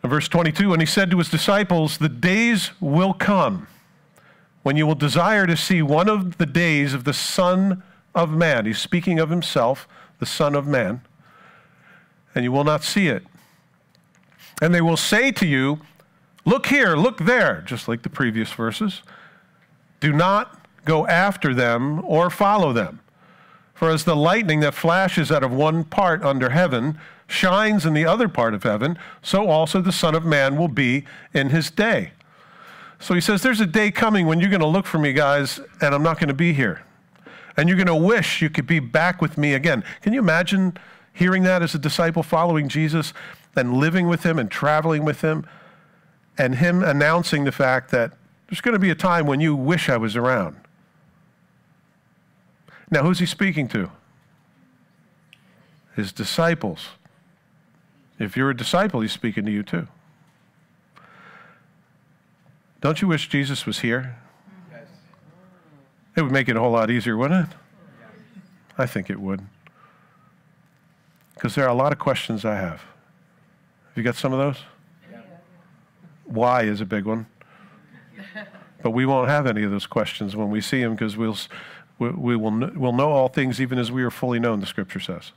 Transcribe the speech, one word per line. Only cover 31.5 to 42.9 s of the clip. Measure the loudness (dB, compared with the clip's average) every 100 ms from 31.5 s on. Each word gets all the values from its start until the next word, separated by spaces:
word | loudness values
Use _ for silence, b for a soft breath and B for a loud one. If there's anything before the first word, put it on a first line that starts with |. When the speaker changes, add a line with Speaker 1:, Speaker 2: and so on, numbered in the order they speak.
| 0 0
Speaker 1:
day." | 0 0 0 -2 -14 B B B B B B B B
So | -2
he | 0
says, | 2 2
"There's | 2 2
a | 2
day | 2 0
coming | 2 2 2 2
when | 2
you're | 2
gonna | 2 2
look | 0 0
for | -2
me, | 0
guys, | 2 2 2 0 -6 -14 -2
and | 0
I'm | 2
not | 0 0
gonna | -2
be | 0 2
here. | 2 0 -2 -12 _ _ _ B B B -2
And | 2
you're | 2
gonna | 2 2
wish | 2 2 0 -2
you | -2
could | -2 0
be | -2
back | 0 2 2 0
with | -4 0
me | 0
again." | 2 2 0 -2 B
Can | -2
you | 0
imagine | 2 2 2 0 0 -2 B B B
hearing | 0 2 4
that | 4 2
as | 0 -2
a |
disciple | -4 0 0 0
following | 0 2 2 2 0
Jesus | -2 0